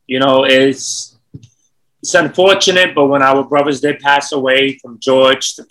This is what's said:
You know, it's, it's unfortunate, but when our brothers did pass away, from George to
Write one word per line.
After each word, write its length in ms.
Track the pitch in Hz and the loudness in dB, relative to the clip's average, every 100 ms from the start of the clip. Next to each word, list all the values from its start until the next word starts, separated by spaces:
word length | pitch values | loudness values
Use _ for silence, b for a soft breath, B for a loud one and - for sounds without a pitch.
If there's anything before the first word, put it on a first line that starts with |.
| - | -8
You 140 | 131 | -2
know, 240 | 135 131 | 2 2
it's, 760 | 135 131 135 135 - - - _ _ - - _ _ _ _ _ | 4 2 2 -2 -8 -12 -14 _ _ -20 -20 _ _ _ _ _
it's 120 | - | -2
unfortunate, 800 | 175 156 - 190 190 190 180 175 | -2 0 0 2 2 0 0 0
but 120 | 143 139 | 0 0
when 160 | 139 | 2
our 220 | 135 135 | 2 0
brothers 360 | 135 143 143 131 | 0 -2 -2 -2
did 200 | 143 143 | -4 -4
pass 340 | 143 143 - | 0 0 -2
away, 440 | 147 131 131 135 131 | -4 -2 0 -2 -6
from 220 | 123 117 | -16 -8
George 560 | - 131 131 131 - - | 0 2 2 0 -4 -12
to 100 | 131 | -14